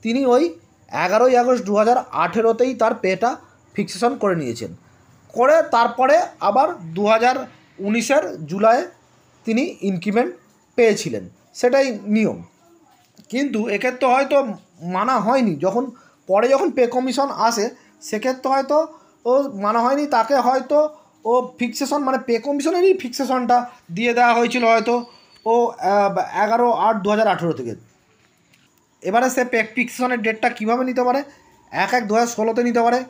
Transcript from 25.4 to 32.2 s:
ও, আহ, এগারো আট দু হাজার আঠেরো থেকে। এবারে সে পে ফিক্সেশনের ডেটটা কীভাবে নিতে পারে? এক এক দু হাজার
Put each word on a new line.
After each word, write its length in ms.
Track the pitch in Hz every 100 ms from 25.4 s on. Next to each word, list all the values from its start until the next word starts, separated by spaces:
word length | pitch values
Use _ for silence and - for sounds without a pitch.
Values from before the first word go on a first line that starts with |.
| 220
ও, 80 | 233 240
আহ, 760 | - 170 202 202 185 - 175
এগারো 280 | 208 233 240
আট 240 | 220 196 214
দু 140 | 190
হাজার 180 | 208 214
আঠেরো 260 | 180 170
থেকে। 200 | 143 120 104 - _ _ _ _ _ _ _ _ _ _ _
এবারে 280 | 170 214 254
সে 140 | 254 254
পে 180 | 233 220 -
ফিক্সেশনের 460 | 233 - 247 247
ডেটটা 280 | 214 220 247
কীভাবে 340 | 233 214 240 254
নিতে 180 | 254
পারে? 200 | 247 254 285 - _ _ _
এক 220 | 147 196
এক 100 | 254 214
দু 60 |
হাজার 140 | 214